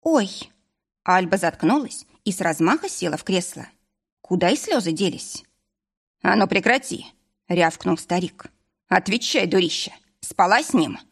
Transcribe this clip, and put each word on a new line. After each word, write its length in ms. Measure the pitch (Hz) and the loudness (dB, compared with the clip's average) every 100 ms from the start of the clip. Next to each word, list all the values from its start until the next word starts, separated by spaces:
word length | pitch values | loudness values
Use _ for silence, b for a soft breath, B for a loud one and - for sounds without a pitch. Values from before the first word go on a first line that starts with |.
«Ой!» 300 | - 311 196 - - _ _ _ _ _ | 2 2 2 -6 -18 _ _ _ _ _
Альба 320 | - 185 180 190 | 2 2 4 0
заткнулась 680 | 170 - - 277 269 - - b | 0 0 2 2 0 -12 -18 b
и 80 | - | -8
с 80 | 185 | -2
размаха 480 | 170 160 165 294 392 | -2 2 2 2 -2
села 300 | - 170 151 | -6 -4 -6
в 60 | |
кресло. 440 | - 185 180 - - _ _ _ _ _ | -2 -2 -2 -10 -18 _ _ _ _ _
Куда 260 | - 180 175 | -4 0 2
и 80 | 285 | 0
слёзы 360 | - 320 180 | 0 -2 0
делись? 520 | 160 190 82 - - _ _ _ _ _ _ _ _ | -2 -2 -2 -12 -14 _ _ _ _ _ _ _ _
«А 120 | - | 0
ну 140 | 190 262 | 2 2
прекрати!» 560 | 202 196 254 - - - _ _ _ _ | 2 2 0 0 -12 -12 _ _ _ _
рявкнул 520 | 175 165 - 180 165 | 2 2 0 -4 -4
старик. 480 | - 175 185 _ - _ _ _ _ | -2 -2 -2 _ -20 _ _ _ _
«Отвечай, 580 | 185 185 226 - 302 190 | 0 2 -2 0 -2 2
дурище, 460 | 190 175 - - - _ _ | 2 0 -2 -8 -12 _ _
спала 420 | - - 180 220 | -16 0 2 2
с 100 | - | 2
ним?» 260 | 247 151 - - | 0 0 -4 -16